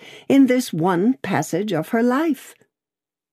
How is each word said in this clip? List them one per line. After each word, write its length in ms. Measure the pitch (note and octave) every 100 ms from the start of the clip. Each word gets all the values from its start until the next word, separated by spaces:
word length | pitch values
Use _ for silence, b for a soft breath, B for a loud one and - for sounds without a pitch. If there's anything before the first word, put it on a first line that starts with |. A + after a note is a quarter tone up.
| B B B
in 180 | C4+ C4
this 260 | B3+ B3
one 420 | E3 E3+ F3 G#3 C4
passage 500 | - F#3+ - E3 G#3+
of 160 | E3+ D#3+
her 140 | A#3
life. 520 | A#3+ B3+ E4 C4+ - - _ _ _ _ _ _ _